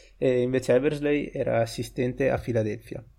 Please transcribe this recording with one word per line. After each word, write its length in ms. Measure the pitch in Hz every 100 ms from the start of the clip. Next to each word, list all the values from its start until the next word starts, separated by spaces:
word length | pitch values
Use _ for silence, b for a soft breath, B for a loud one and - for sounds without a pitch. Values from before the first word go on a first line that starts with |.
| b b
e 240 | 135 123
invece 320 | 123 131 123
Eversley 560 | 123 147 147 147 147 -
era 300 | - 127 117
assistente 680 | 113 - 120 - 127 123 135
a 80 | 127
Philadelphia. 640 | - 113 110 110 - - -